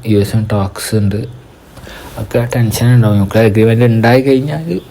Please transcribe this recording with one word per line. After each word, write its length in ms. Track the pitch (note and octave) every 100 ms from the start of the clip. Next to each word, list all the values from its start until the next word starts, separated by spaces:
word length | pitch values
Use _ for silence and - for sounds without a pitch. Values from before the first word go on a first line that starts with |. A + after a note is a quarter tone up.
| -
യു 80 | G#2
എസും 180 | G2+ A2 G#2+
ടോക്സ് 380 | G#2 G2 - - A2+
ഉണ്ട്. 200 | G2+ G2+ B2 - - - - - - - - -
ഒക്കെ 180 | A2 - A#2+
ടെൻഷൻ 340 | C3 A2+ - A#2+
ഉണ്ടാവും. 220 | B2 A2 G#2
ന്യൂക്ലിയർ 260 | G2 A2 A2+
അഗ്രിമെന്റ് 360 | G2+ A2 A2+ A#2+
ഉണ്ടായി 300 | A2+ A2+ B2+ C3+
കഴിഞ്ഞാൽ 360 | C3 C#3+ D3+ D#3+ F3+ -